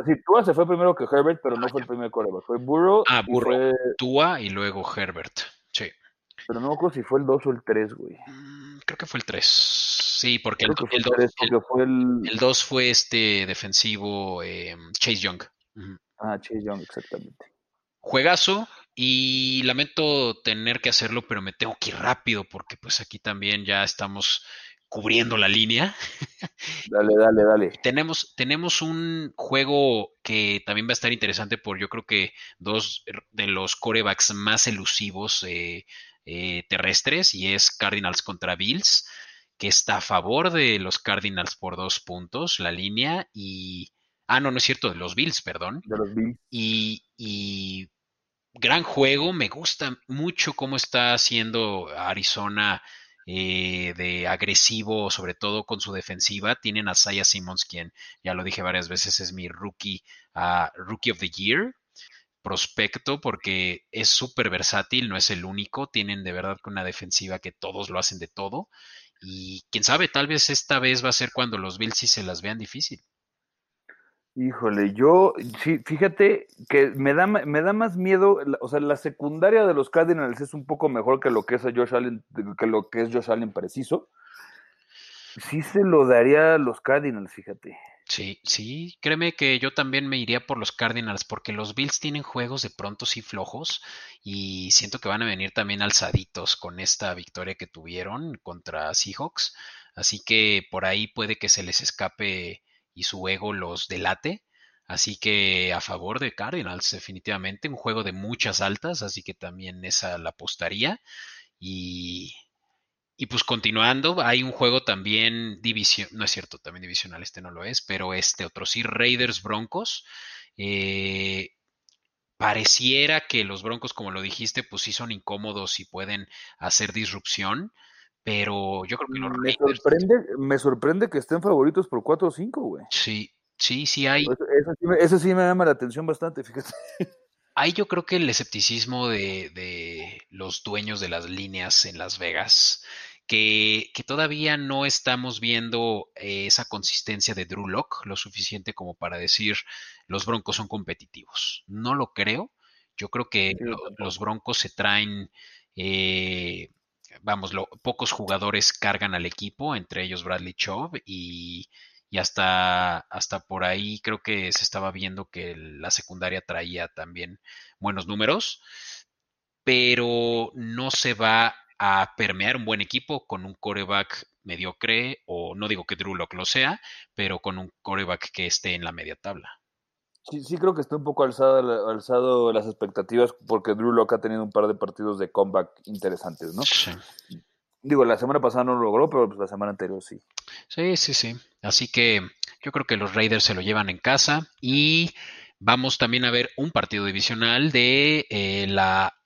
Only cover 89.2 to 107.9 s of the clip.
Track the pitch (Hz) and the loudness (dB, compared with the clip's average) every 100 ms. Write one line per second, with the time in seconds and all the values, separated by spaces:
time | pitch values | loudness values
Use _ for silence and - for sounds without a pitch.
89.2 | 170 - 139 127 135 - 135 135 139 135 | 0 2 2 2 0 -2 0 0 -2 -4
90.2 | 113 120 - 127 104 - 117 120 110 98 | 0 -2 -2 -4 -4 -2 -2 0 -4 -6
91.2 | - 110 - 104 104 107 143 - 151 147 | -8 -10 -8 -6 -6 -4 -4 -2 -4 -6
92.2 | 139 127 120 135 104 - 101 101 120 117 | -6 -6 -6 -6 -8 -8 -10 -6 -6 -6
93.2 | 107 104 95 - - - - - - - | -8 -10 -8 -8 -8 -8 -10 -18 -20 -18
94.2 | 104 98 98 92 92 120 113 131 104 104 | -10 -8 -6 -8 0 0 0 -6 -4 -2
95.2 | 113 92 95 - 101 101 104 - - - | -2 -4 -4 -4 -4 -2 2 2 2 -2
96.2 | 95 - 85 - 87 87 95 - 101 90 | -2 -6 -4 -4 -6 -6 -2 -2 -2 -6
97.2 | 87 - 92 95 87 82 80 90 92 117 | -10 -10 -10 -10 -14 -16 -12 -10 -8 -8
98.2 | 120 - - 87 - - 107 - 104 - | -10 -12 -14 -14 -10 -6 -4 -2 -4 -6
99.2 | 151 - - - - - - - - 104 | -8 -4 -6 -6 -20 -20 -20 -4 -4 -4
100.2 | - 110 107 101 - 92 95 101 107 - | 2 4 6 2 0 -4 0 0 -2 -4
101.2 | 107 110 101 - 90 - - - 95 - | -4 -2 0 0 0 -2 -4 -4 -6 -4
102.2 | 101 92 87 85 _ _ _ - - 98 | -4 -4 -8 -12 _ _ _ -8 -8 -6
103.2 | 92 95 104 101 87 87 - 92 90 95 | -4 -4 -4 -6 -6 -8 -8 -4 -2 -2
104.2 | 151 208 _ _ _ _ - 87 - 101 | -4 -8 _ _ _ _ -10 -4 -2 0
105.2 | 110 104 95 92 92 87 - 90 90 - | 0 2 2 2 0 -2 -4 -8 -6 -6
106.2 | 131 - 104 170 92 90 - 95 - 92 | -6 -6 -6 -6 -8 -4 -4 -4 -10 -12
107.2 | - 101 95 98 - - 113 | -8 -6 -6 -8 -10 -6 -4